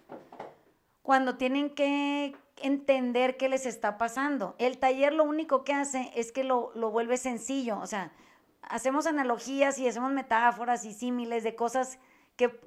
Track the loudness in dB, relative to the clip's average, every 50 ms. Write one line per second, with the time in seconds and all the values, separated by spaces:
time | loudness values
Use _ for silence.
0 | _ -18 -18 -18 -18 -18 -18 -18 -16 -18 -18 _ _ _ _ _ _ _ _ _
1 | 0 4 4 4 4 2 -2 -2 0 0 0 0 0 -2 0 0 0 2 2 0
2 | 0 0 -2 -2 -4 -4 -8 -12 _ _ _ -6 -2 0 0 0 2 2 2 2
3 | 2 0 2 2 2 2 2 0 -2 0 0 0 -2 -4 -6 -2 -2 -2 -2 0
4 | -4 -2 -2 -2 -2 0 0 -2 -4 -4 -4 0 0 0 0 2 2 2 4 4
5 | 2 2 4 4 2 2 2 -2 -2 0 0 0 2 2 0 0 0 -2 -2 -4
6 | -6 -4 -4 -4 -4 -4 -2 -4 0 2 2 2 0 -2 -4 -2 -2 0 0 0
7 | 0 2 0 0 0 -2 -4 -4 -4 -4 -4 -2 -2 -2 -4 -4 -6 -6 -6 -6
8 | -6 -8 -12 -18 -20 -20 _ _ _ _ _ _ -12 -8 -6 -2 -2 0 0 2
9 | 2 2 2 2 2 0 0 -2 -2 -4 0 2 2 2 2 2 0 0 0 0
10 | -2 0 0 -2 0 2 2 4 6 4 4 2 0 0 0 0 -2 -8 -10 -6
11 | -4 -2 -2 -2 -2 -2 -2 -2 -2 -2 -2 0 -2 0 0 0 -2 -2 -6 -18
12 | _ _ _ _ _ _ _ 2 2 2 2 -2 -8